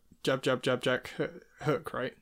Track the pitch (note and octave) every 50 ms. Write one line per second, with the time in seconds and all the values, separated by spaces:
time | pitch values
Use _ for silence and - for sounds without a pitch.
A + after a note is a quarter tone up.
0 | _ _ - - - C#3+ C3+ C3 - C3+ C3 - - C3+ B2+ B2 - C3 B2+ B2
1 | - - - - D3+ - F3 F3+ - - _ - - D3+ C#3+ - - - - A#2+
2 | B2 C3+ - -